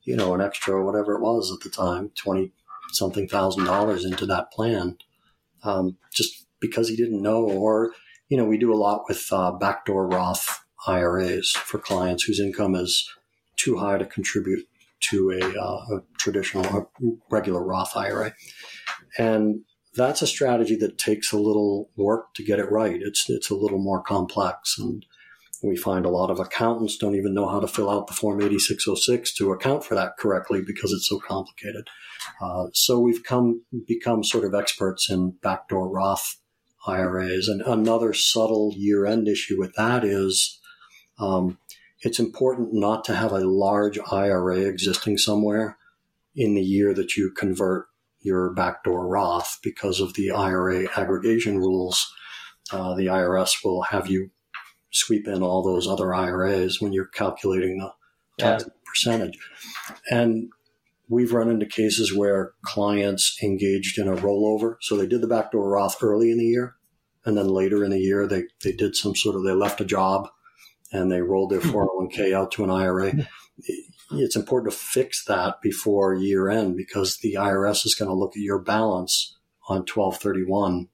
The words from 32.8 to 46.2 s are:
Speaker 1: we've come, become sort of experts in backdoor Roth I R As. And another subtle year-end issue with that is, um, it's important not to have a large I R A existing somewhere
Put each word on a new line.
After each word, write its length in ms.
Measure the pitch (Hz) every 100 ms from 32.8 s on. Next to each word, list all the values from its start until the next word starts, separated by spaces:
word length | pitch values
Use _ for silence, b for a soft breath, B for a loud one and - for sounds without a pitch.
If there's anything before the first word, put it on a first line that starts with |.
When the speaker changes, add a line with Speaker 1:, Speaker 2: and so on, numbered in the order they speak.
| - 123
Speaker 1:
we've 240 | 120 117
come, 400 | - 123 120 117 - 123 -
become 380 | 117 - 113
sort 200 | 104 117
of 100 | 101
experts 560 | 98 101 - 98 92 -
in 220 | 95 92 -
backdoor 460 | 98 92 - 98 92
Roth 500 | 95 98 95 - - _ _ _ _ -
I 120 | 92
R 200 | 92 92
As. 280 | 92 92 101
And 120 | 98
another 500 | 120 113 110 113 113
subtle 580 | 107 - - 110 110 104 98
year-end 520 | 101 101 98 113 107
issue 300 | 98 - 95
with 160 | 92
that 300 | - 113 123
is, 540 | 107 98 95 95 - - B B B B B _
um, 400 | 104 95 90 90 _ B B B
it's 180 | 123 117
important 540 | 113 - 131 127 113
not 320 | 110 101 110
to 100 | -
have 160 | 101 110
a 80 | 98
large 580 | 95 95 98 104 104 104 -
I 200 | 98 98
R 200 | 92 92
A 80 | 92
existing 580 | 98 92 101 92 - 101
somewhere 580 | - 107 104 104 110 - b b _ _